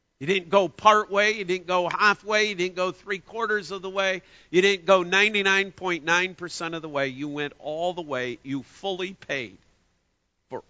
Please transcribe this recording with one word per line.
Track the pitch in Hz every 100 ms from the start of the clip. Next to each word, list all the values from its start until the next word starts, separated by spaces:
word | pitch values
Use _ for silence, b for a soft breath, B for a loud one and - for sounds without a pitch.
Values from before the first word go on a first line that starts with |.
| _ -
You | 143
didn't | 190 165
go | 196 175
part | - 214 214 190
way, | 202 214
you | 220
didn't | 180 185 175
go | 180 170
halfway, | 175 208 196 202 214 214
you |
didn't | 180 185 180
go | 185
three | - 202 196
quarters | - 220 220 208 160
of | 190
the | 190
way, | 190 190 185 B B B
you | 170
didn't | 196 190 165
go | 190
ninety-nine | 175 190 208 208 190 196 196
point | - 185 170
nine | 156 175 185 180
percent | 175 - 170 165
of |
the | 156
way. | 143 135
You | 131 147
went | 147 143 -
all | 147 156 175
the | 175
way. | 151 127 123 120
You | 139 135
fully | 117 - 196 185 185
paid | 190 - 139 107 98 _ _ _ _ _ _ _ _ _
for | 127